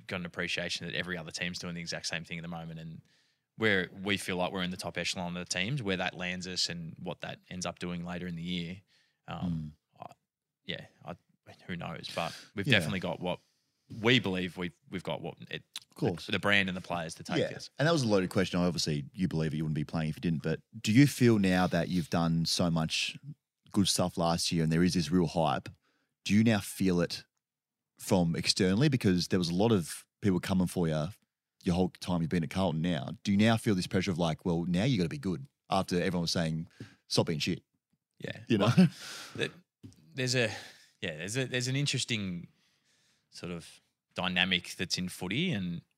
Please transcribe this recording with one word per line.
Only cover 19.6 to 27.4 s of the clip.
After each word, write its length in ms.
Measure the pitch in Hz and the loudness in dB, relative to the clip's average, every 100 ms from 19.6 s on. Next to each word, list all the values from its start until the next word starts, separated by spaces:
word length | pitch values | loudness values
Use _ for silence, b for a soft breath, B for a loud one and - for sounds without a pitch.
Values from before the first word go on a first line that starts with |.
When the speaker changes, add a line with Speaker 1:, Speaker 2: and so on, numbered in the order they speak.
Speaker 2:
wouldn't 100 | 78 | -2
be 100 | 76 | -2
playing 240 | 76 82 78 | -2 -2 -2
if 80 | - | -2
you 60 | |
didn't. 200 | 87 76 | -2 0
But 180 | 82 78 _ 110 | -2 -4 _ -6
do 100 | - | 4
you 160 | 113 143 | 8 8
feel 320 | - 120 107 | 8 6 6
now 280 | 95 90 90 | 6 4 4
that 240 | 85 - | 2 2
you've 180 | 90 78 | 0 0
done 380 | 87 85 82 82 | 2 2 2 2
so 240 | - 87 | 2 2
much 480 | 82 80 - - - 143 - _ _ - | 2 0 -2 -4 -6 -16 -18 _ _ -4
good 160 | 107 90 | 2 2
stuff 280 | - 90 - | 2 0 2
last 340 | 85 85 - | 2 2 2
year 100 | 85 | 2
and 100 | 80 | 4
there 100 | 80 | 4
is 120 | 90 | 4
this 160 | 90 76 | 4 2
real 160 | 90 80 | 2 2
hype, 420 | 87 76 64 - - _ _ _ _ | 2 0 0 -6 -18 _ _ _ _
do 80 | - | 2
you 100 | 104 | 4
now 180 | 113 104 | 6 4
feel 420 | - - 95 87 | 0 0 2 4
it 220 | 85 - - _ | 2 -2 -14 _